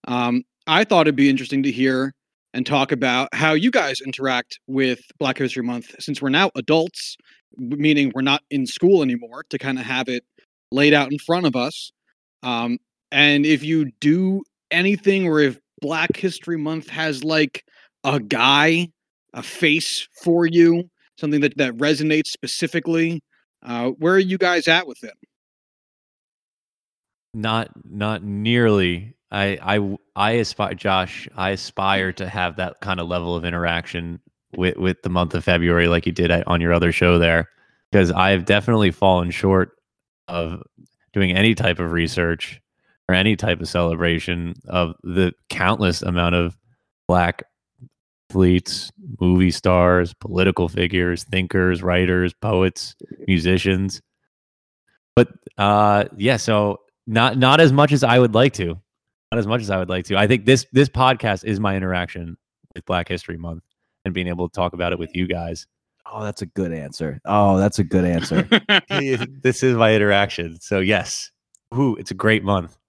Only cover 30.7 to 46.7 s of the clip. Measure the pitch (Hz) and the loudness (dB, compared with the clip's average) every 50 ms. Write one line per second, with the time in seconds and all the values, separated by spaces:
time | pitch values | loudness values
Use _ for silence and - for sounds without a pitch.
30.7 | 92 87 - 101 95 95 92 87 - - - - _ - 92 95 98 95 - - | -6 -4 -2 0 0 0 -2 -4 -8 -16 -16 -16 _ -4 -4 -4 -4 -4 -8 -10
31.7 | _ - 95 98 98 98 95 92 90 - 98 90 - 92 90 87 78 90 90 87 | _ -4 -2 0 0 0 -2 -4 -6 -8 -10 -8 -4 -4 -4 -4 -4 -6 -8 -8
32.7 | - _ - 104 92 90 85 85 87 87 85 87 87 85 82 87 87 87 87 85 | -8 _ -6 -6 -6 -6 -4 -4 -4 -4 -4 -4 -6 -4 -4 -6 -4 -4 -2 -2
33.7 | 85 85 85 - - 87 85 85 85 - _ _ _ _ _ _ - 87 90 90 | -4 -4 -6 -8 -10 -10 -10 -10 -12 -14 _ _ _ _ _ _ -6 -2 -2 -2
34.7 | - - 90 92 87 _ - 92 90 87 87 78 - 85 - - 90 85 85 87 | -2 0 -2 -2 -2 _ -6 -4 -2 -2 -2 -2 -4 -4 0 2 2 2 2 2
35.7 | 85 85 85 85 85 85 - 90 85 - 87 82 87 85 - - 87 85 85 85 | 2 4 4 2 2 0 0 -2 -2 0 0 2 2 0 0 0 -2 0 2 2
36.7 | 85 85 87 87 80 - 90 87 87 85 85 85 82 82 82 _ _ _ _ _ | 2 2 2 2 2 2 4 4 4 4 4 4 2 0 -2 _ _ _ _ _
37.7 | _ _ _ _ - 101 92 85 82 87 92 98 98 92 82 - 98 104 101 - | _ _ _ _ 4 4 4 4 2 2 2 2 2 2 2 2 2 2 2 2
38.7 | 117 110 104 92 82 - 101 95 92 90 87 87 87 - - 95 95 95 90 - | 2 4 2 2 2 2 4 4 4 4 0 -4 -4 -2 0 2 2 2 2 -2
39.7 | _ _ _ _ _ _ _ _ _ _ _ - 87 87 82 82 90 82 - _ | _ _ _ _ _ _ _ _ _ _ _ -10 -8 -8 -6 -6 -10 -12 -16 _
40.7 | _ _ - _ _ _ _ _ _ 101 98 92 90 92 104 113 110 - 120 95 | _ _ -20 _ _ _ _ _ _ 0 0 2 4 4 4 4 4 2 0 -2
41.7 | 87 - 87 82 85 85 82 80 - 90 85 85 85 82 - - - - _ _ | 0 -2 -4 -4 -2 -2 -2 -2 -2 -2 -2 -2 -2 -4 -8 -14 -16 -20 _ _
42.7 | _ _ _ _ _ _ _ - 92 92 92 110 104 - - 92 87 82 82 - | _ _ _ _ _ _ _ 0 2 2 4 2 2 0 0 -2 -2 -2 -4 -4
43.7 | - 87 87 85 82 80 87 85 85 82 - - 87 87 85 85 85 - _ - | -2 0 0 0 0 0 0 0 0 -2 -2 -4 -6 -4 -6 -8 -10 -12 _ -4
44.7 | 90 90 87 82 87 _ - - 87 95 92 87 - _ _ _ - - 92 92 | -2 -2 -2 -2 -4 _ -12 -4 0 0 0 0 -2 _ _ _ -6 -2 0 0
45.7 | 110 - 107 90 85 - - 92 87 87 85 87 87 87 85 87 - _ _ _ | 0 0 0 -2 -2 -2 -4 -2 -2 0 0 2 0 0 -2 -2 -6 _ _ _